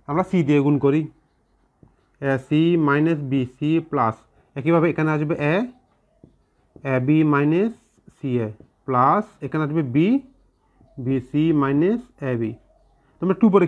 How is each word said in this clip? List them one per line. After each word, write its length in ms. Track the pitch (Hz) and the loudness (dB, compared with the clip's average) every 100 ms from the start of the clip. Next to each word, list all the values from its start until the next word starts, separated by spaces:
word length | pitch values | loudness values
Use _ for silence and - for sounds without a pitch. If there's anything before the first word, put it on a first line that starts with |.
| - | -6
আমরা 140 | 151 185 | -4 -2
C 20 | 185 143 | 0 2
দিয়ে 120 | 147 139 | 2 2
গুণ 100 | 147 139 | 2 2
করি, 160 | 151 151 - _ _ _ _ _ _ _ _ _ - 139 | 0 -2 -10 _ _ _ _ _ _ _ _ _ -8 -4
A 20 | 131 - | -4 -2
C 20 | 151 165 175 147 | 0 2 2 2
minus 320 | 143 160 156 139 | 2 0 -2 -2
B 20 | 135 127 - | -4 -4 -6
C 40 | 147 165 160 | -2 -2 -2
plus, 260 | 143 113 - _ _ _ 143 | -2 -2 -4 _ _ _ -8
একইভাবে 280 | 135 170 165 | 0 2 0
এখানে 180 | - 156 151 | 0 -2 -2
আসবে 180 | 151 165 147 | -2 -2 -2
A, 20 | 175 247 - _ _ _ _ - _ _ _ _ - 139 | -2 -4 -10 _ _ _ _ -20 _ _ _ _ -12 -4
A 20 | 131 127 | -2 2
B 20 | 156 151 | 2 2
minus 400 | 143 147 170 226 - _ _ _ _ | 2 2 0 -2 -6 _ _ _ _
C 20 | 139 123 107 | -4 -4 -4
A 20 | 107 - _ - | -10 -20 _ -4
plus 380 | 127 135 190 208 - 143 | 2 2 2 -2 -10 -8
এখানে 160 | 156 151 | -6 -4
আসবে 160 | 160 139 135 | -4 -2 0
B, 20 | 185 262 - _ _ _ _ _ _ - 127 | 2 0 -4 _ _ _ _ _ _ -10 -4
B 20 | 135 127 | -4 -2
C 20 | 147 160 151 | -2 0 2
minus 400 | 139 143 175 240 - - 135 | 0 0 0 -2 -8 -10 -6
A 20 | 120 | -4
B। 20 | 110 113 _ _ _ _ _ - | -6 -8 _ _ _ _ _ -6
তোমরা 160 | 180 185 | -2 2
একটু 100 | 220 | 4
উপরে 160 | 190 | 4